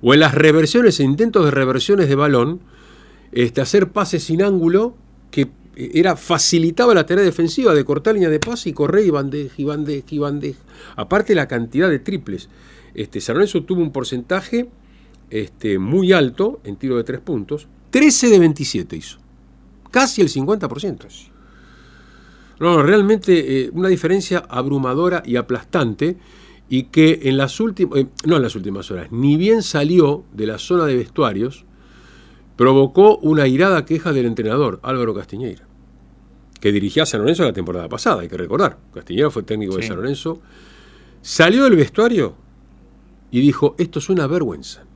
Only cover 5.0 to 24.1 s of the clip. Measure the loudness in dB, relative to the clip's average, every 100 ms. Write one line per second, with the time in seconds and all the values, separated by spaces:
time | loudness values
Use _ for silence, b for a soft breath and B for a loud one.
5 | -20 -20 -10 -4 -4 -4 -20 -14 -4 0
6 | 0 0 -2 -2 0 0 0 2 4 4
7 | 2 2 0 0 -4 0 2 2 0 -2
8 | 0 0 0 0 -4 -8 -8 -4 0 2
9 | 2 0 -4 -8 -10 -8 -6 -6 -6 -8
10 | -8 -6 -4 -6 -8 -12 _ B B -12
11 | -2 -2 2 0 0 -4 -4 0 0 0
12 | -4 -8 -8 -12 -14 b b b b -12
13 | -10 -10 -4 0 0 -2 -4 -2 -2 -4
14 | -8 -8 -4 -6 -4 -6 -6 _ b b
15 | b b _ -8 -8 _ -2 -2 0 0
16 | 2 2 2 -2 -6 -6 -14 -10 -6 -4
17 | -6 -10 -8 -8 -8 -12 -12 -20 _ 2
18 | 2 4 4 6 6 2 -4 -6 -8 -12
19 | -14 -20 _ _ _ _ -20 _ -4 0
20 | 0 2 0 0 -4 -4 -4 -8 -8 -10
21 | -14 -20 -20 -20 b b b b b b
22 | b b b b b b 2 4 4 4
23 | 4 0 4 2 2 -2 -2 -2 0 0
24 | 0